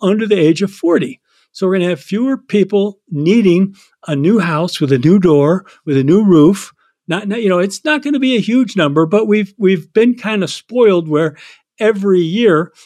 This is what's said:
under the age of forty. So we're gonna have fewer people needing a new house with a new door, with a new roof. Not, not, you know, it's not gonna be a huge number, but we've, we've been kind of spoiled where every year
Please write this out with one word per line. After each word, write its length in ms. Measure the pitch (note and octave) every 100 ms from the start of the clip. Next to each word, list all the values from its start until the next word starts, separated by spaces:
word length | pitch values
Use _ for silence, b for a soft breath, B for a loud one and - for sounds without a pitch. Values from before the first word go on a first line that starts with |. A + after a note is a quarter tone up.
under 240 | F#3+ G#3+ A3
the 100 | G3+
age 240 | D#3 E3
of 100 | G3
forty. 500 | - E3 C4+ C3 C3 _ _ _
So 120 | - F#3
we're 80 | F#3+
gonna 120 | F3
have 100 | F3
fewer 340 | - G3+ C4 C4+
people 600 | - G#3 F#3+ G3+ G3+ G3 -
needing 640 | D3 D#3 A3+ G3+ F3 G3 b b b -
a 120 | D3
new 220 | D#3 A3+
house 420 | E3+ D#3 F3 -
with 100 | C#3+
a 60 | C3+
new 180 | C#3 G3+
door, 480 | F3 D3 C#3+ F#3+ b b -
with 100 | C3+
a 80 |
new 220 | C3+ F#3+ G#3
roof. 480 | E3 D3+ G3 - _ _ _ -
Not, 200 | E3+ G#3
not, 120 | A3+
you 60 | G#3
know, 120 | F3+
it's 260 | G3 - D#4
not 180 | D4+
gonna 160 | D4 C#4+
be 160 | C4 B3
a 60 |
huge 340 | G#3 B3 A#3+ F#3+
number, 300 | D3+ D3 D#3+
but 220 | G3+ G#3+
we've, 260 | G#3+ G3+ -
we've 360 | F#3+ F#3 -
been 200 | A3 A#3+ A#3+
kind 280 | G#3 G#3+
of 60 | E3+
spoiled 580 | - - A#3+ A3+ F3+ D#3+
where 300 | D3+ D#3+ D3 B B B -
every 400 | A3 G#3 G3 F#3
year 540 | E3 G3 A#3 D#3 F3 b